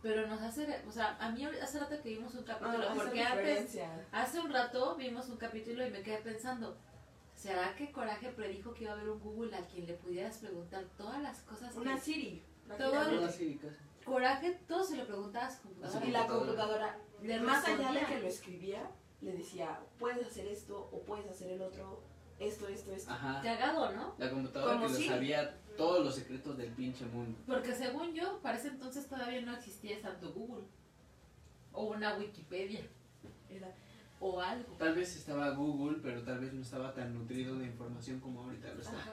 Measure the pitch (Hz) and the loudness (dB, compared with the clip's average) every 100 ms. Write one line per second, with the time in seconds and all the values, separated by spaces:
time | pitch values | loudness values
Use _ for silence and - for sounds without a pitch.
0 | 220 214 214 214 226 285 294 269 214 226 | 4 2 2 0 -2 -2 -2 -2 -4 0
1 | 220 - 226 233 294 254 269 294 277 294 | 0 2 -2 0 -2 -2 -2 -2 -2 -2
2 | 233 220 240 247 226 220 233 226 202 214 | -4 -4 -6 -8 -6 -2 0 2 4 2
3 | 247 233 240 196 202 196 240 202 165 165 | 2 4 4 6 6 4 2 -2 -4 -6
4 | - 214 254 330 320 254 240 247 262 320 | -4 0 2 2 2 4 4 4 2 2
5 | 254 240 254 226 226 220 226 240 254 196 | -2 -2 -6 -4 -4 -4 -4 -2 -2 -2
6 | 202 214 226 214 254 247 226 - - - | -2 -2 -2 -4 -4 -2 -4 -8 -16 -20
7 | - - - - 196 190 185 - 285 - | -20 -20 -20 -12 0 2 2 0 -6 -2
8 | 226 - 254 233 208 185 233 220 214 208 | -2 -2 -4 -4 -4 -4 -6 -6 -6 -4
9 | 214 214 208 214 226 185 175 175 170 175 | -2 -4 -4 -4 -4 -4 -6 -8 -6 -6
10 | 175 180 214 - 208 175 175 196 185 - | -2 -2 -2 -6 -8 -6 -6 -6 -8 -8
11 | 208 277 285 233 - 214 240 220 254 269 | -6 -4 -4 -6 -12 -10 -8 -2 0 0
12 | - 311 220 170 - - - 208 269 285 | 0 -2 -2 -6 -14 -20 -12 2 4 6
13 | 302 - - - 156 - - - - - | 6 6 4 2 -2 -2 -8 -12 -18 -14
14 | - 254 254 269 349 359 - 330 381 277 | 2 6 8 6 4 0 0 2 2 0
15 | - 196 202 233 262 - 190 - 170 214 | -2 -4 -4 -2 -2 -4 -14 -10 -4 0
16 | 240 233 226 226 - 214 208 214 220 - | 4 4 6 4 4 4 4 4 2 -2
17 | - - 214 226 247 285 330 277 262 285 | -12 -8 0 2 6 6 6 4 4 4
18 | 294 262 185 - 190 175 190 208 269 - | 2 2 0 -2 -6 -8 -4 -4 -6 -10
19 | - - 190 175 - 180 160 - - - | -18 -10 -6 -4 -6 -4 -4 -4 -8 -2
20 | 240 240 240 - 202 208 - 202 - - | 0 0 -2 -4 -4 -6 -6 -8 -6 -8
21 | - 208 202 185 185 185 185 190 190 214 | -4 -4 -4 -6 -4 -4 -4 -6 -8 -10
22 | - - - - 208 208 202 196 - 196 | -14 -18 -18 -4 -2 -2 -4 -6 -6 -8
23 | - - 269 247 233 226 262 320 269 202 | -4 -4 -2 0 2 4 4 4 2 0
24 | 285 - 254 269 - 277 240 240 220 254 | -4 -2 0 0 -2 2 6 6 6 4
25 | 156 127 135 147 143 - - - 165 180 | 4 4 6 4 4 -2 -12 4 8 8
26 | 139 127 - 131 147 131 120 117 127 123 | 8 2 -4 -6 -4 -4 -4 -2 -2 -2
27 | 117 117 120 113 - 254 240 226 254 294 | -4 -2 -2 -4 2 2 2 0 0 0
28 | 339 320 370 392 - 226 294 262 254 269 | -2 0 0 0 0 0 -2 -6 -6 -6
29 | 277 254 240 254 240 254 - - 214 214 | -6 -4 -2 -2 -2 -6 -8 -10 -6 -4
30 | 202 175 170 175 233 214 - - - - | -4 -6 -8 -6 -6 -8 -10 -16 -20 -20
31 | - - - - - - - 196 214 208 | -20 -20 -20 -20 -20 -20 -10 -2 -2 2
32 | 208 196 208 - 151 180 196 214 - - | 2 2 -2 -8 -6 -4 -2 -4 -8 -14
33 | - - - - - 190 185 190 - - | -20 -18 -18 -18 -16 -12 -12 -14 -18 -20
34 | - - 190 180 180 247 - - 160 165 | -20 -2 0 2 2 0 -4 2 4 6
35 | 180 151 - 143 143 135 147 143 143 156 | 2 -2 -2 2 2 4 2 4 2 2
36 | 131 120 117 123 131 131 127 135 131 131 | 0 -2 -2 -2 -2 -4 -4 -4 -4 -2
37 | 120 117 117 127 127 131 127 117 120 120 | -4 -4 -2 -2 0 -2 -4 -4 -6 -6
38 | - 131 131 123 127 - - - 220 226 | -4 -4 -4 -6 -6 -8 -8 -8 -6 -6
39 | 214 | -4